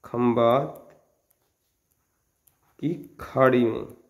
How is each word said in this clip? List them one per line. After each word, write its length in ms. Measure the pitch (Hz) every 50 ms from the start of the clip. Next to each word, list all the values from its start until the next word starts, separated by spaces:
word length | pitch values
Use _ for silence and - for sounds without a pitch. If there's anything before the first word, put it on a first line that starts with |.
| -
खंबात 960 | - - 120 123 120 117 120 117 117 120 139 156 156 - - - - - _ _ _ _ _ _ _ _ _ _ _ _ _ _ _ _ _ _ _ _ _ _ _ _ _ _ _ _ _ _ _ _ _ _ _ _ _
की 140 | - 151 175 - - - _ -
खाड़ी 440 | - - - 131 131 127 127 127 120
में 220 | 113 110 123 - - - _ _